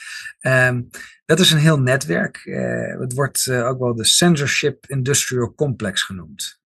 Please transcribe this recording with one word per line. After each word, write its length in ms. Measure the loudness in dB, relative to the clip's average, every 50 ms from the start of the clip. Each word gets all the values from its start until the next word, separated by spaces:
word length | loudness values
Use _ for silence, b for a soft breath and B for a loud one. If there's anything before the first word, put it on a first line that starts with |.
| B B B B B B B B
Ehm, 420 | -2 2 2 4 4 2 2 -2 -4 -8 -12 B B B B B B
dat 140 | 0 2 4
is 120 | 4 4
een 60 | 4 6
heel 220 | 6 4 4 4
netwerk. 580 | 4 2 2 0 0 -2 -2 -2 -2 -4 -6 -12
Eh, 640 | -14 -10 -6 -6 -4 -4 -4 -4 -6 -6 -8 -8
het 140 | -8 -6 -4
wordt, 340 | -2 -2 -2 -2 -4 -4 -2
eh, 200 | -2 0 0 -2
ook 120 | -2 -2
wel 160 | -2 -2 -2
de 100 | 0 2
Censorship 800 | 2 4 4 6 6 4 4 2 -2 -2 0 -2 -2 -2 -4 _
Industrial 680 | -8 -6 -4 -2 0 0 0 -2 -2 -2 -2 -2 -4 -2
Complex 500 | -2 -2 -2 -2 -4 -4 -6 -4 -4 -6
genoemd. 560 | -6 -8 -14 -14 -16 -14 -12 -12 -12 -12 _ _